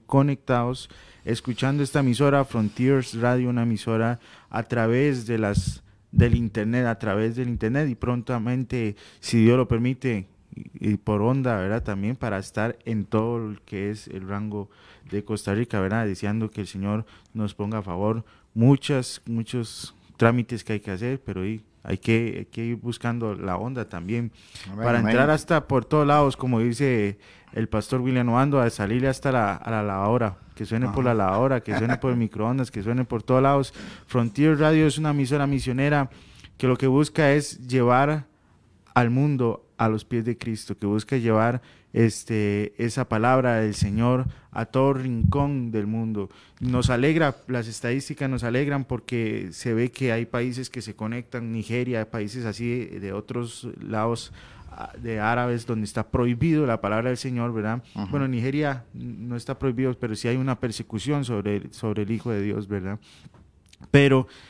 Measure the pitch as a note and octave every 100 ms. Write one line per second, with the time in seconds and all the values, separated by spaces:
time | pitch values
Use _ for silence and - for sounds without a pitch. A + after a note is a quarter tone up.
0 | - C#3 C#3+ C3+ - A#2+ A#2+ C3 - -
1 | - - - A2+ B2+ A2+ C3 D3 C#3 D3
2 | C3 A2+ C#3+ C#3 C3 A#2 G#2 - B2+ C3+
3 | A#2+ A2+ A#2+ B2+ B2 A#2+ A#2 G#2+ A2+ A2+
4 | A2+ A#2+ - - - A#2 A2+ A#2 A2+ B2
5 | D3 B2+ A2+ A2+ G#2 G2+ - - - _
6 | _ - A#2 A#2 A2+ A2+ G#2+ B2 A#2+ A2
7 | G#2+ G2+ A2+ A#2 B2 A2 A2 C#3 D3+ A2+
8 | B2 B2 A2+ A#2+ A#2 B2+ A#2+ B2+ A2 G2+
9 | - - - A#2 A2+ B2+ B2 A#2 B2 B2+
10 | C3 G#2 F#2 _ _ - - - G#2 G2+
11 | - G#2 A2+ C3+ B2+ A2 G2 A#2 A2 G2
12 | G#2 C3 A#2 G2 - G#2+ A2+ - A#2 A2
13 | F#2 A2 A#2 A#2 G#2+ G2+ - G2 G2+ G#2+
14 | - F#2+ F#2+ G2+ G#2+ G#2 G2+ _ - -
15 | - G2+ - G#2+ G2+ G#2 A#2+ G#2 F#2+ A2+
16 | G#2+ F#2 G#2 A2 A2 G#2+ F#2 F#2+ G2+ A2
17 | - - _ A2+ G#2 - G#2 A2 F#2+ F2
18 | G#2 A2+ - _ _ A2 B2 C#3 - C3+
19 | B2 - - A2+ A2 B2 A2 - - -
20 | - - A#2 B2 A2 A#2 - G#2 G#2 F#2
21 | A#2+ C3+ - F#2 G2 A2 - _ - F#2+
22 | - A2+ A2+ - - A2+ A#2 A2+ A#2 A2+
23 | A#2+ A#2 A2 F#2+ F#2+ F2+ - B2 G#2 E2+
24 | F2+ A#2+ A#2 - - - F#2 G2+ A#2+ A#2+
25 | G#2+ B2 D3 D3+ - D#3 - C3 - D3+
26 | C#3+ D3 C#3+ - B2+ A#2 A#2+ A#2+ C3+ A#2
27 | G2+ G2 - - - A2+ A2+ A2 - C3
28 | B2+ B2+ A#2+ A#2+ C#3+ C#3 A#2 - G2+ B2
29 | C3+ C3 C#3 B2+ G2+ F2+ - A2 G#2 F#2+
30 | G2+ B2 G#2+ F#2 - - G#2 A2+ G#2 A#2
31 | B2 A2+ F#2+ G2+ C3+ B2 G#2+ G#2+ A2+ A#2+
32 | C3 A#2+ A2 - A2+ C3+ A#2+ A2 G#2 B2
33 | B2 A#2 - C3 C#3 C#3 B2+ - - -
34 | - B2 A#2 C3 D#3 D3 D#3 D#3 D#3 C3+
35 | D3+ D3 B2+ C#3+ C#3 C3+ B2 B2+ C#3+ D3
36 | C3+ - - - - - C3+ B2+ C3+ C3+
37 | D3 - C#3+ D3 C#3+ - B2+ B2+ A#2+ B2+
38 | C#3+ D3+ - _ _ _ _ _ _ B2
39 | A#2 B2+ D3 C3 A#2 - _ - A2 G#2+
40 | - A#2+ A2+ A2+ A#2 G#2+ - G2 G2+ G#2+
41 | - C3 A2+ G#2+ A#2 B2 - - _ A2+
42 | A2+ - - G#2+ G#2 G2+ G#2 - A#2 C3
43 | A#2+ A2 A#2+ C3 B2 A2+ G#2+ G2 G2+ G#2+
44 | A#2+ B2+ B2+ - - - A2+ C3 C#3 C3
45 | C3 A#2 - C#3+ C#3+ C3+ A#2 A2 G#2 A2+
46 | A2+ G#2 F#2+ - - - B2 B2 A#2+ B2
47 | C#3+ D#3+ C#3+ - - B2 A2+ A2 A#2+ C3+
48 | - C#3 C3+ B2+ A#2 B2+ C#3+ C#3 B2 A#2
49 | - A#2+ A2 G#2+ F#2 - A#2+ A2+ B2 -
50 | C3 A2+ A#2 A#2+ B2+ B2 B2+ B2 G#2+ -
51 | A2 A#2+ A#2+ B2 A#2 A2+ G#2 A#2+ B2 A2+
52 | G#2+ A2+ G#2 B2+ A2+ A2 A#2+ B2 - F#2
53 | G2 G2+ - A#2+ A#2+ - A#2+ - G2+ G#2+
54 | A2+ A#2 - - - - - - - -
55 | A#2 A2 G#2+ A#2+ B2 A#2 A#2 A2+ G#2 A2+
56 | - B2+ B2 A#2 E3 D3+ C3+ A2+ G#2 A2
57 | B2 B2 C3 B2 A#2+ A2+ G#2+ A#2+ - G#2
58 | F#2+ C#3+ C3 A#2+ B2+ D3 D3 B2+ - B2
59 | A#2+ G#2 A#2+ A#2+ - C3+ C3+ A#2+ C3 B2
60 | A#2 G#2+ A#2+ B2+ C3+ B2 B2 G#2 - A2
61 | C3+ D3 B2 G#2 G2+ G#2 - - A2 G#2
62 | G2+ A2+ B2 G2+ G#2 G2+ G2 G2+ F#2+ G#2+
63 | - - - - - _ _ - - C#3+
64 | C#3 C3 B2 -